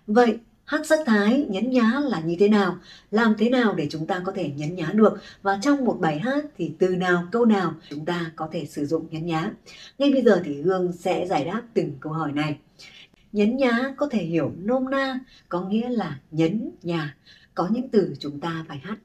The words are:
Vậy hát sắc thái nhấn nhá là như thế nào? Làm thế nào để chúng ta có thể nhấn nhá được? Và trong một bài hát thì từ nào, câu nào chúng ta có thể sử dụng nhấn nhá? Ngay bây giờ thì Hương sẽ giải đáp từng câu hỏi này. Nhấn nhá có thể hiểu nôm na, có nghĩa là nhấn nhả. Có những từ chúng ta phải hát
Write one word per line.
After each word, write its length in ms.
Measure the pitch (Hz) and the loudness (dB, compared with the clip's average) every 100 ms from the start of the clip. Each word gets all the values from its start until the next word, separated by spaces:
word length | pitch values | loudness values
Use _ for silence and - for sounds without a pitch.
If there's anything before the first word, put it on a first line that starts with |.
| - | 0
Vậy 300 | 214 240 214 - _ - | 4 4 2 -8 _ -6
hát 200 | 302 302 | -4 2
sắc 140 | 311 311 | 0 4
thái 400 | 208 208 269 285 | 4 4 2 0
nhấn 200 | 190 240 | -2 0
nhá 320 | 254 226 269 | 2 2 2
là 160 | 285 175 | 0 -2
như 160 | 160 170 | -2 2
thế 80 | 202 | 4
nào? 300 | 214 185 180 - - - | 4 2 -2 -10 -20 -4
Làm 240 | 208 233 208 | 2 2 2
thế 120 | 226 | 2
nào 240 | 254 220 | 2 2
để 140 | 165 143 | 0 -4
chúng 180 | 156 160 | -4 -4
ta 140 | 185 185 | -4 -4
có 60 | |
thể 200 | 196 151 139 | -6 -6 -6
nhấn 180 | 151 180 | -6 -6
nhá 160 | 165 | -2
được? 200 | 214 208 - - - | 4 4 2 -14 -8
Và 180 | 196 202 | -4 0
trong 240 | 262 285 233 | 2 2 2
một 120 | 170 | 0
bài 200 | 160 147 | 0 0
hát 260 | 226 285 302 - | -2 -2 -4 -6
thì 140 | 160 151 | -6 0
từ 160 | 185 180 | 0 0
nào, 280 | 180 175 175 | 0 0 0
câu 140 | 233 233 | 2 4
nào 280 | 202 170 151 - | 4 2 -4 -12
chúng 160 | 147 156 | -8 -4
ta 260 | 175 165 - | -4 -6 -8
có 140 | 156 | -8
thể 140 | 175 143 | -8 -8
sử 200 | 151 143 | -6 -2
dụng 220 | 160 165 | -2 -4
nhấn 140 | 156 170 | -8 -4
nhá? 260 | 160 196 - - - - - | -2 -4 -8 -18 -20 -14 0
Ngay 140 | 277 | 2
bây 100 | 269 | 4
giờ 200 | 233 185 147 | 6 4 2
thì 160 | 143 | -2
Hương 300 | 165 185 180 | 0 2 0
sẽ 360 | 175 185 165 180 | -2 -2 -2 0
giải 160 | 165 165 | -2 -2
đáp 160 | 214 - | -4 -2
từng 180 | 208 156 135 | -2 -2 -6
câu 140 | 151 | -6
hỏi 180 | 156 147 | -4 -2
này. 260 | 143 151 143 _ _ - - - _ - | -2 -2 -4 _ _ -20 -20 -20 _ -6
Nhấn 260 | 208 208 262 | 0 2 4
nhá 360 | 254 233 269 - | 2 2 0 -2
có 100 | 285 | -2
thể 120 | 214 | -2
hiểu 280 | 165 165 135 170 | 0 0 0 -4
nôm 260 | 196 262 262 | -2 0 0
na, 300 | 269 269 262 - - - | -2 -2 -4 -10 -20 -6
có 120 | 175 | -6
nghĩa 280 | 185 220 247 | -2 -2 0
là 300 | 233 170 139 - | -4 -4 -8 -8
nhấn 400 | 156 165 214 311 - | 0 0 0 -6 -8
nhả. 320 | 170 170 147 - _ - _ - | -6 -4 -6 -12 _ -20 _ -4
Có 140 | 180 | -2
những 180 | 233 262 | -2 0
từ 240 | 214 160 139 | 2 2 -4
chúng 200 | 147 143 | -10 -8
ta 260 | 170 165 156 | -6 -8 -8
phải 140 | 143 | -12
hát 140 | 185 220 | -10 -12